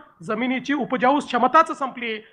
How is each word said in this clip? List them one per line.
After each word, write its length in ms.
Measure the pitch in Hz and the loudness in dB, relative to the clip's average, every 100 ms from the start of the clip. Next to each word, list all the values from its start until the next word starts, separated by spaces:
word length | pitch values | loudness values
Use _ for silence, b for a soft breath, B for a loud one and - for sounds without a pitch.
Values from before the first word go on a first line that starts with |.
| - - | -18 -14
जमिनीची 500 | 170 220 247 254 254 | -6 -4 -2 -2 -2
उपजाऊ 460 | 285 220 254 247 285 | -2 -2 0 2 2
क्षमताच 520 | - 240 247 320 320 | 0 0 4 4 4
संपली 500 | 302 262 247 233 214 - | 0 -6 -6 -8 -8 -12